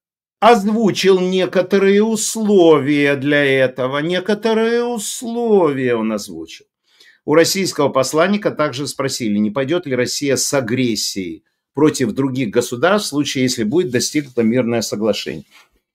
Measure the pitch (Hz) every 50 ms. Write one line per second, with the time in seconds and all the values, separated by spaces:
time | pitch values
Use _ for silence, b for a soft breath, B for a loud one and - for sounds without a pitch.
0 | _ _ _ _ _ _ _ - 202 226 240 202 190 220 214 233 226 180 - -
1 | 185 190 196 185 185 185 190 185 180 180 - 190 180 180 202 196 196 196 202 202
2 | 220 226 220 214 - - - 226 220 202 208 185 170 165 156 139 131 143 147 143
3 | 143 143 143 131 131 143 147 147 143 139 135 135 131 127 - 135 127 131 139 143
4 | 147 175 180 180 185 214 208 208 214 226 220 220 226 233 233 240 240 240 240 214
5 | - - - - 254 233 233 240 240 226 208 190 170 165 139 135 127 123 120 113
6 | 110 110 110 101 - 101 82 82 82 - - - _ _ _ _ b b b b
7 | b b b b b 139 151 165 160 - - 190 185 - - - 143 131 - 135
8 | 127 127 151 156 175 196 208 208 208 160 - - 151 147 123 131 147 123 - -
9 | 135 131 - - 127 107 104 104 107 107 104 139 135 131 170 175 - 143 127 123
10 | 123 123 - - 143 139 127 - - - 143 139 123 107 127 127 127 120 107 98
11 | - - - 98 92 85 80 - _ _ _ _ _ _ - 139 151 156 147 -
12 | 127 107 92 131 135 135 123 135 131 101 101 120 120 - 127 120 151 180 208 208
13 | 202 - 139 147 139 - - 135 127 127 127 120 110 107 139 180 180 131 120 120
14 | - - - 151 147 131 - 120 113 110 120 127 117 117 120 113 110 - 123 101
15 | 110 107 101 - - - 73 78 - b b b b b b _ _ _ _